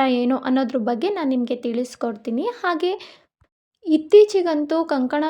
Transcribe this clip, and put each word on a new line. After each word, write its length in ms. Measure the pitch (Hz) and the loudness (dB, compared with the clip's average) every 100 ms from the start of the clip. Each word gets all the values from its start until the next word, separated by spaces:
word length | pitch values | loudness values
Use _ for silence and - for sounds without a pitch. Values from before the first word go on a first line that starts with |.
| 269 | 2
ಏನು 280 | 247 247 262 | 2 0 0
ಅನ್ನೋದ್ರ 400 | - 262 262 262 | 0 0 0 -2
ಬಗ್ಗೆ 320 | 220 240 349 | -2 -2 -2
ನಾನು 200 | 392 285 | -2 -2
ನಿಮ್ಗೆ 280 | 262 233 240 | -2 -2 -4
ತಿಳಿಸ್ಕೊಡ್ತೀನಿ. 840 | 240 226 247 - 233 220 - 226 | -4 -4 -6 -6 -8 -6 -6 -4
ಹಾಗೆ 840 | 415 480 370 330 359 381 - - _ _ _ _ _ _ 339 | -4 -4 -4 -2 -2 -4 -10 -20 _ _ _ _ _ _ -2
ಇತ್ತೀಚೆಗಂತೂ 1000 | 311 311 415 415 392 349 302 294 320 330 | 0 6 8 8 4 0 0 0 -2 0
ಕಂಕಣ 400 | 285 254 294 311 | -2 0 -2 -2